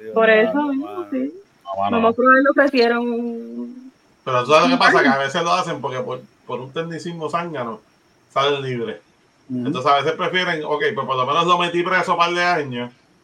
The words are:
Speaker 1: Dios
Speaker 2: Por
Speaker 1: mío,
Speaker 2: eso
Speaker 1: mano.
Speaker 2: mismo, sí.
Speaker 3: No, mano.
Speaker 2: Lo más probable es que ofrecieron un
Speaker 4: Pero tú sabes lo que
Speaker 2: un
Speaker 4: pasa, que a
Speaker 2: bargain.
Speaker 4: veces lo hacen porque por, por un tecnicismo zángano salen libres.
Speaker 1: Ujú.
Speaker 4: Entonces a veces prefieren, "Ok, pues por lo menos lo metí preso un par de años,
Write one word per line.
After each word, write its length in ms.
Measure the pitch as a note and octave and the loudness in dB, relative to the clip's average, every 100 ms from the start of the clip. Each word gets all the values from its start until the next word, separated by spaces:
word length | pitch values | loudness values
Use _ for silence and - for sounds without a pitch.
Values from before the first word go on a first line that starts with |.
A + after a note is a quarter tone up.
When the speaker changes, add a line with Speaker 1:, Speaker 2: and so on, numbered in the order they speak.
Speaker 1:
Dios 120 | A3 | -6
Speaker 2:
Por 140 | A3 A3 | 2 4
Speaker 1:
mío, 80 | A3 | 4
Speaker 2:
eso 160 | A3 | 2
Speaker 1:
mano. 160 | C#4+ D4 | 0 -2
Speaker 2:
mismo, 380 | C4+ D#4 F#4 D#4 | -4 -6 -10 -6
sí. 220 | C4 C#4 F4+ - _ | -6 -6 -8 -20 _
Speaker 3:
No, 180 | - G3 | -10 -4
mano. 160 | G3+ A#3 | -2 2
Speaker 2:
Lo 60 | |
más 120 | A3+ A3+ | 2 4
probable 240 | B3+ C4 | 6 6
es 60 | C#4+ | 6
que 40 | D4 | 4
ofrecieron 380 | C#4 C4+ A#3 A#3+ A#3+ | 4 4 2 2 -2
un 840 | A#3 A#3+ A#3 A#3 A#3 A#3+ B3 - _ _ _ C3 | -4 -6 -8 -10 -10 -10 -12 -20 _ _ _ -2
Speaker 4:
Pero 180 | B2 | -2
tú 80 | B2 | 4
sabes 100 | D#3 | 4
lo 40 | C3 | 6
que 60 | |
Speaker 2:
un 60 | C3 | 4
Speaker 4:
pasa, 120 | - | 4
que 160 | E3+ C#3 | 4 4
a 20 | |
Speaker 2:
bargain. 160 | C#3 C3+ | 2 0
Speaker 4:
veces 160 | F3 | -2
lo 100 | E3 | 0
hacen 280 | F3+ E3 D3+ | 0 -2 -6
porque 180 | C#3 B2+ | -6 -6
por, 220 | A#2+ B2+ - _ - | -6 -10 -12 _ -12
por 140 | A#2+ | -10
un 100 | C3 | -8
tecnicismo 580 | E3 E3 D#3+ E3+ E3 D3+ | -8 -8 -8 -10 -8 -6
zángano 500 | E3+ F3 D3 A#2 G#2+ _ _ _ _ _ | -4 -4 -6 -8 -10 _ _ _ _ _
salen 280 | C3+ C#3 C#3+ | -2 0 0
libres. 360 | C3 B2 A2 G#2 _ _ _ _ - | -2 -6 -6 -8 _ _ _ _ -10
Speaker 1:
Ujú. 160 | B2+ B2 | -6 -4
Speaker 4:
Entonces 240 | F#3 D3+ | 0 2
a 40 | C#3 | 2
veces 160 | C#3+ | 2
prefieren, 500 | D#3+ F3 F3+ F3+ D#3+ C#3 | -2 -2 0 -2 -2 -2
"Ok, 180 | D3 D3+ | -2 -2
pues 140 | B2+ B2 | -2 -2
por 80 | C3 | -2
lo 100 | C3 | 0
menos 200 | E3 F3 | 2 2
lo 100 | F3 | 2
metí 260 | F3 E3+ | 2 -2
preso 280 | F3 F#3 F#3 | 0 0 0
un 40 | E3+ | 0
par 160 | E3+ | 0
de 100 | F3 | 2
años, 480 | F3 E3 C3 A#2+ A#2+ - _ _ | 0 0 -2 -6 -8 -12 _ _